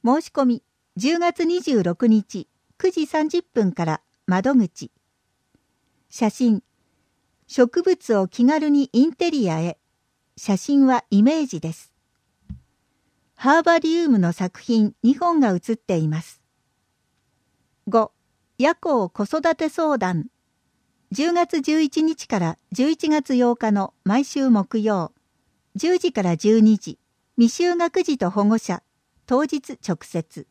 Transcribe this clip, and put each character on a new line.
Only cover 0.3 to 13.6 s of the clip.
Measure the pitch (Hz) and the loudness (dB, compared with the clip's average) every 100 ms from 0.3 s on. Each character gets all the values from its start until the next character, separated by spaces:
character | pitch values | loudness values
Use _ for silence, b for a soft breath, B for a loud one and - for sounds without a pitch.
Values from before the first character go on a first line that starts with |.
| - 262 | -2 0
み、 | 233 _ _ _ - | 0 _ _ _ -6
十 | 240 339 | -2 0
月 | 349 339 339 | 0 0 -2
二 | 359 | -2
十 | 311 247 | 0 0
六 | 175 170 240 | 0 0 2
日、 | 220 202 196 - _ _ _ | 2 0 -12 -16 _ _ _
九 | 381 | -4
時 | 359 302 | -2 -4
三 | 311 302 | -2 -2
十 | 349 | -4
分 | - - 196 | -4 -2 -2
か | 170 165 | -2 -4
ら | 156 _ _ - | -4 _ _ -2
窓 | 185 226 | -2 2
口。 | 277 190 - - _ _ _ _ _ _ _ _ _ _ _ _ | 2 0 -6 -20 _ _ _ _ _ _ _ _ _ _ _ _
写 | - 220 | -4 -4
真、 | - 247 208 _ _ _ _ _ _ _ _ _ | 0 0 0 _ _ _ _ _ _ _ _ _
植 | - 240 - | 0 0 2
物 | 349 359 - 214 | 0 -2 0 -2
を | 190 | -2
気 | - 240 | 0 2
軽 | 311 302 | 2 2
に | 285 269 | 0 2
イ | 226 302 | 2 2
ン | |
テ | - 349 | 2 -2
リ | 302 202 | 0 -2
ア | 160 | -2
へ。 | 170 - _ _ _ _ _ - | -4 -8 _ _ _ _ _ -16
写 | - 190 | -4 -4
真 | - 285 262 | 0 2 4
は | 196 - | 2 2
イ | 202 | 4
メ | 226 320 | 4 2
ー | 285 | -2
ジ | 165 | -6
で | 165 | -10
す。 | 160 - _ _ _ _ _ _ - _ _ _ _ _ _ _ _ | -12 -16 _ _ _ _ _ _ -20 _ _ _ _ _ _ _ _
ハ | 262 | 2
ー | 320 | 2